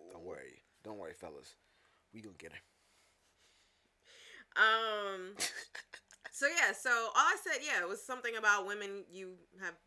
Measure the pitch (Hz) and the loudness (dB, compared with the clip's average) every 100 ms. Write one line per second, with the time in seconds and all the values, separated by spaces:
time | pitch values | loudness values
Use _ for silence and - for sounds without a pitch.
0 | 82 85 87 76 65 - _ _ 107 104 | -16 -14 -12 -12 -12 -18 _ _ -12 -10
1 | 87 - 85 73 - - _ _ _ _ | -10 -10 -12 -14 -18 -20 _ _ _ _
2 | _ 113 107 82 82 - - _ _ _ | _ -16 -16 -16 -16 -16 -20 _ _ _
3 | _ _ _ _ _ _ _ _ _ _ | _ _ _ _ _ _ _ _ _ _
4 | _ - - - - - 220 226 226 208 | _ -20 -20 -20 -4 6 6 6 2 -2
5 | 202 190 185 202 - - - - - - | -4 -6 -8 -4 -4 -4 -12 -14 -16 -18
6 | _ - - - 285 339 233 190 254 233 | _ -20 -14 0 0 4 4 4 2 2
7 | 226 - 311 370 349 294 294 214 175 208 | 4 4 6 4 0 -2 0 0 0 -4
8 | - 254 233 226 214 208 190 208 202 196 | -6 -6 -4 2 4 4 4 -4 -6 -8
9 | 180 185 185 180 170 180 185 165 | -12 -12 -12 -14 -20 -12 -10 -10